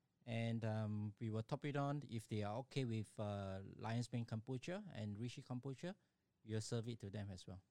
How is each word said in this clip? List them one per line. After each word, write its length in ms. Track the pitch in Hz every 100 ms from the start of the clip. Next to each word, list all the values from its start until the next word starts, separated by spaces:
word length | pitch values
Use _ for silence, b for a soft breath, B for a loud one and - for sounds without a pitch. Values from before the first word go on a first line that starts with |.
| _ _ -
and, 380 | 113 117 117 110
um, 460 | 110 107 107 104 104
we 120 | 113
will 120 | 110
top 220 | - 135
it 120 | 147 143
on 260 | 139 147 -
if 180 | 113 -
they 140 | 107
are 160 | 101 110
okay 260 | 127 143
with, 240 | 123 110 104 -
uh, 420 | 104 101 98 95 98 -
lion's 340 | 113 117 120
mane 140 | 123 113
kombucha 560 | 110 110 131 - 185 202
and 220 | - 104 101
reishi 260 | 120 147
kombucha. 520 | - 127 135 131 175 190 _ _ _ _ 110
We'll 140 | 110
serve 280 | 107 117 113
it 100 | 113
to 100 | 101
them 180 | 104 101
as 140 | 92 -
well. 140 | 92 -